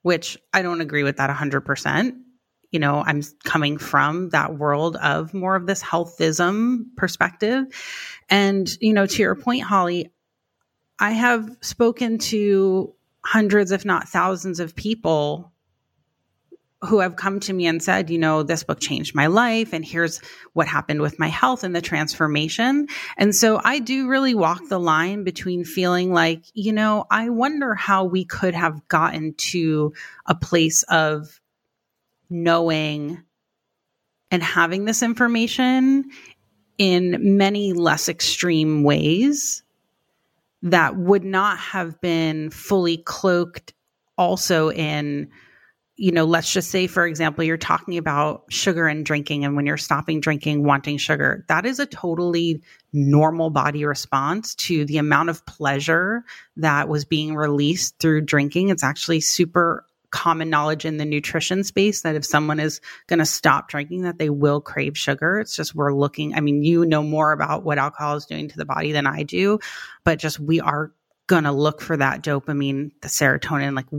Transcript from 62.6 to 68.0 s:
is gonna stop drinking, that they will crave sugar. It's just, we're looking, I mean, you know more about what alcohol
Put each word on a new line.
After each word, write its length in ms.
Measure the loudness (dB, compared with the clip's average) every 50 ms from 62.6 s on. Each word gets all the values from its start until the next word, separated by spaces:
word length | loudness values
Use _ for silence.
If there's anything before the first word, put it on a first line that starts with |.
is 200 | -2 -2 -4 -6 -14 -18 -20 -14 _ -2
gonna 180 | 0 2 2
stop 420 | 0 0 2 4 4 4 2 0 -6
drinking, 340 | -8 -8 -8 -6 -6 -6
that 140 | -4 -6 -4
they 140 | -2 -2 0
will 300 | 0 2 2 2 2 2
crave 360 | -2 -6 -6 -4 -4 -4 -4
sugar. 440 | -4 -4 -4 -2 0 0 0 0 0
It's 160 | -2 -4 -6
just, 180 | -8 -8 -6 -4
we're 180 | -2 0 0
looking, 420 | 2 2 0 0 -2 -4 -6 -4 -2
I 40 | 0
mean, 220 | 0 2 2 2
you 240 | 4 4 4 4 4
know 160 | 4 2 0
more 300 | 0 0 0 2 2 2
about 320 | 2 2 0 -2 -2 -4 -2
what 140 | -2 -2 0
alcohol 360 | -2 -2 -4 -6